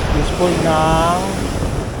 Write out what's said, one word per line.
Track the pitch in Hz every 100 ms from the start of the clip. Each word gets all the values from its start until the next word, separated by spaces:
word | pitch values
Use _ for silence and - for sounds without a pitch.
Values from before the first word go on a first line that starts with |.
| -
Useful | - - - 180 170
ng | 160 156 160 160 165 180 190 190 190 - - - -